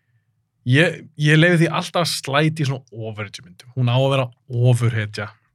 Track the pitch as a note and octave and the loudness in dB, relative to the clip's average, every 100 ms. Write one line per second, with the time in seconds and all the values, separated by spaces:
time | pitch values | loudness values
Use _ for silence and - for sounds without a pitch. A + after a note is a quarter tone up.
0 | _ _ _ _ _ _ B2 C3+ F3 - | _ _ _ _ _ _ 0 2 2 -2
1 | - - D3+ D#3 F3 E3+ E3 - F3+ F3+ | -12 -4 2 4 4 4 2 -2 -4 -4
2 | D#3 - - C#3 D#3 D#3 C3 C3 - A2+ | -4 -6 -4 0 0 -2 -4 -6 -10 -12
3 | A2 G#2+ G#2 - - - - C3 B2 B2 | -10 -10 -12 -14 -20 -20 -10 -4 0 2
4 | C3+ C3+ B2+ - - A#2+ B2 B2 A#2 G#2+ | 2 0 -2 -8 -8 2 4 4 2 -2
5 | G#2 G#2+ G2+ - _ | -6 -8 -12 -14 _